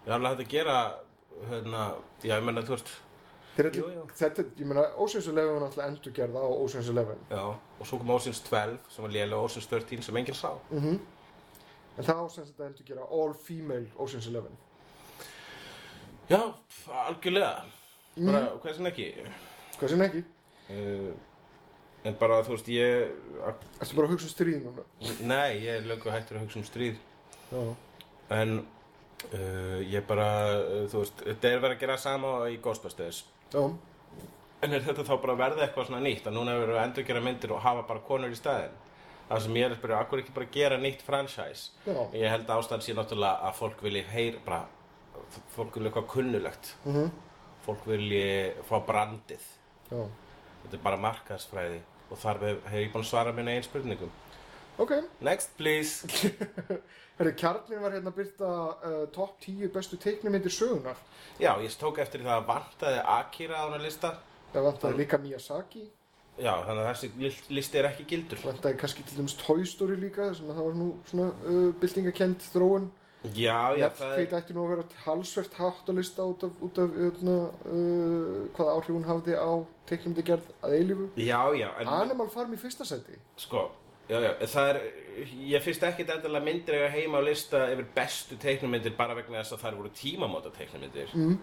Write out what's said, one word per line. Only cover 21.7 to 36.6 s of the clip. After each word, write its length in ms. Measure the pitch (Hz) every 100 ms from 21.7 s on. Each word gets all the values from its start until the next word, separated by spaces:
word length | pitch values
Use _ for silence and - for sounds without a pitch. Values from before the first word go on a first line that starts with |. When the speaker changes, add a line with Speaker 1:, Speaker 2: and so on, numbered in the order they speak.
| - - -
Speaker 1:
en 100 | 110 107
bara, 160 | 113 113 113
þú 80 |
veist, 140 | 113 -
ég 400 | 120 120 120 107 71 58 73 - - - -
Speaker 2:
Ertu 160 | - 139
bara 100 | 151
að 60 |
hugsa 160 | 175 156
um 20 |
stríð 300 | - 170 151
núna? 220 | 127 123 - - 110 113 117
Speaker 1:
Nei, 300 | 131 143 107
ég 160 | 113 113
er 80 | 110
löngu 240 | 113 110
hættur 240 | 110 110 110
að 60 | 107
hugsa 120 | 113
um 40 |
stríð. 320 | 104 117 120 107 - - - - -
Speaker 2:
Já. 240 | 127 117 117 - - - - -
Speaker 1:
En, 360 | 107 110 110 - - - - - - -
eh, 480 | 95 95 95 92 92 92
ég 160 | 101 101
bara, 220 | 104 104 104 104 101
eh, 260 | 98 101 104
þú 140 | 107
veist, 140 | 101 -
þetta 200 | - 110 123
er 80 | 123
verið 140 | 131 123
að 40 |
gera 160 | 131 131
sama 300 | 143 135 135 127 120
í 140 | 117
Ghostbusters. 640 | 117 110 95 - 85 85 - - -
Speaker 2:
Já. 140 | 139 143 165 - - - - - - - -
Speaker 1:
En 100 | 147
er 80 | 143
þetta 220 | 131 143
þá 160 | 135 135
bara 140 | 127
að 40 | 123
verða 280 | 131 156 143
eitthvað 200 | - 123
svona 120 | 127 139
nýtt? 160 | 104 110
Að 60 |
núna 180 | 110 120
erum 140 | 120